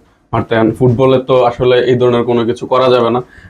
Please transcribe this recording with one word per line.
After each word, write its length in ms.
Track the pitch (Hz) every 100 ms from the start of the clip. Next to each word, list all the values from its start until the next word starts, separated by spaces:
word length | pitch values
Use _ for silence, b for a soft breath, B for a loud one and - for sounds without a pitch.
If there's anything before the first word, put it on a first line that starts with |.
| b b b
মারতেন। 400 | 113 - 113 113
ফুটবলে 460 | 110 127 113 131 131
তো 260 | 131 131
আসলে 340 | 123 - 123 123
এই 160 | 120
ধরনের 300 | 127 123 120
কোনো 200 | 120 120
কিছু 220 | 113 117 -
করা 240 | 127 131
যাবে 200 | 123 117
না। 100 | 120 - B B